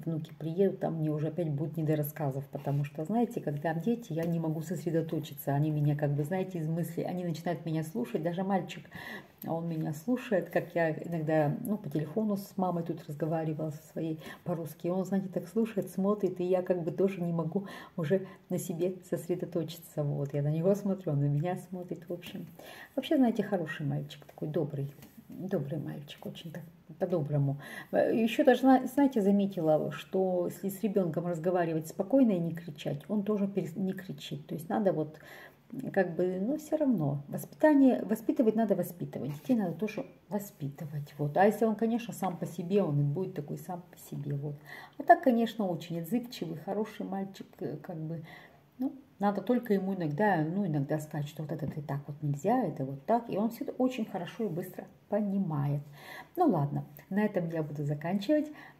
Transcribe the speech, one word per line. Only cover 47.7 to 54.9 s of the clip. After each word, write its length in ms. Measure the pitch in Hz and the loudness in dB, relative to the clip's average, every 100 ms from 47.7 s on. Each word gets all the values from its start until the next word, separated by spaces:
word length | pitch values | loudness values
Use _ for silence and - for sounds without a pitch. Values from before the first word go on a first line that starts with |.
| 151 | -8
как 140 | - 165 | -8 -8
бы. 260 | 156 165 - - - - _ - | -6 -8 -10 -18 -20 -20 _ -6
Ну, 140 | 262 - - _ | -6 -6 -18 _
надо 220 | 202 196 | 0 0
только 320 | - 247 240 | 2 0 2
ему 220 | 196 190 | 0 2
иногда, 500 | 190 160 147 214 170 | -2 -2 2 4 4
ну, 220 | 151 190 196 | 2 0 0
иногда 320 | 147 135 151 | 0 0 -2
сказать, 300 | 151 151 143 | -2 -6 -6
что 140 | - | -6
вот 100 | 156 | -6
это 140 | 147 143 | -4 -4
ты 140 | 147 | -4
так 200 | 143 143 147 | -6 -6 -6
вот 160 | 147 | -4
нельзя, 420 | 151 139 190 254 | -2 0 2 2
это 200 | 190 - | 2 -2
вот 200 | 135 139 - | -6 -6 0
так. 240 | 233 240 | 0 2
И 80 | 175 | -2
он 120 | 220 | -2
всё 140 | - | -2
это 80 | 277 - | -8 0
очень 260 | 254 254 | 0 0
хорошо 400 | 220 185 170 - | -4 -4 -6 -4
и 40 | 214 | -4
быстро 360 | 160 - - - | -2 -6 -10 -16